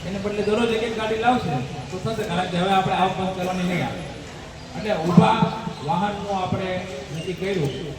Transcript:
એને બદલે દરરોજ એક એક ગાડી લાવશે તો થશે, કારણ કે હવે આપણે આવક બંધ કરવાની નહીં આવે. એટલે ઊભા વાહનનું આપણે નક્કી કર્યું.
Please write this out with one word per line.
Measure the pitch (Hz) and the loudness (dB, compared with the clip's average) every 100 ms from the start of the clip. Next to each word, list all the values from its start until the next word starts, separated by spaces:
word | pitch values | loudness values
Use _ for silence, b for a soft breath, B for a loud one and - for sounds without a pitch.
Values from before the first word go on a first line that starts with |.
એને | 170 196 | -6 -4
બદલે | 196 202 | -2 0
દરરોજ | 196 214 233 | 2 4 2
એક | 220 | 2
એક | 233 220 | 0 -2
ગાડી | 220 220 | -2 2
લાવશે | 233 247 175 131 127 - - | 4 4 2 -2 -2 -6 -8
તો | 185 | -6
થશે, | 220 226 | -4 -4
કારણ | 214 175 180 | -2 -2 0
કે | 170 | 0
હવે | 185 | 4
આપણે | 190 185 180 | 4 4 2
આવક | 185 185 | 2 2
બંધ | 185 185 | -2 -2
કરવાની | 180 185 | -2 0
નહીં | 180 170 139 | 0 0 -2
આવે. | - - - - - - - - | -4 -8 -10 -12 -14 -14 -14 -12
એટલે | - 214 170 | -6 -2 0
ઊભા | 165 175 - - - - - - 139 | 8 8 8 6 2 -2 -8 -8 -2
વાહનનું | 180 208 196 202 196 | 0 0 -2 -4 -2
આપણે | 185 190 185 185 - - - | 0 -2 -2 -4 -4 -8 -8
નક્કી | 147 185 | -8 -6
કર્યું. | 170 190 190 139 156 160 | -4 -2 0 0 -2 -8